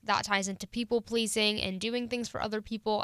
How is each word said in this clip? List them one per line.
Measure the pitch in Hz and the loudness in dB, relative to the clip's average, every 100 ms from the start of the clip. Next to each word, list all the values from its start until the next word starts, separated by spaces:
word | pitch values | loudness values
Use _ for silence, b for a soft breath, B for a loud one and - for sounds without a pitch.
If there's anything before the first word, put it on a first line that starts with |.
That | - 202 214 | 2 0 2
ties | 202 196 | 0 0
into | 190 - | -4 -6
people | - 233 240 | -4 2 0
pleasing | 214 233 220 - 214 214 | 2 0 2 4 2 2
and | - 185 | -2 -2
doing | 214 240 240 | -2 -2 -2
things | 240 233 | -2 -4
for | - | -2
other | 220 214 | -2 -2
people | 208 220 214 208 | -4 -4 0 0